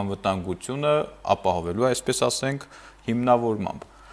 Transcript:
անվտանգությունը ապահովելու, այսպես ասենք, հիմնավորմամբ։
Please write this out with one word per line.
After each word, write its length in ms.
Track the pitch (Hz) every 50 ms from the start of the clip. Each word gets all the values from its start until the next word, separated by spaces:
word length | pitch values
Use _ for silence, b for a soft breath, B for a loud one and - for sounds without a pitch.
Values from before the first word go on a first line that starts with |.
անվտանգությունը 920 | 101 98 98 98 - 98 95 92 87 95 90 - - - 131 143 147 151 151 151 - - - - - - 98
ապահովելու, 500 | - - 95 90 87 82 87 87 110 123
այսպես 320 | 131 120 - - - 123 - 123
ասենք, 400 | 123 - - 135 135 139 139 - b b b b b b b -
հիմնավորմամբ։ 800 | - 117 120 123 127 123 120 120 113 107 107 95 - - - - b b b b b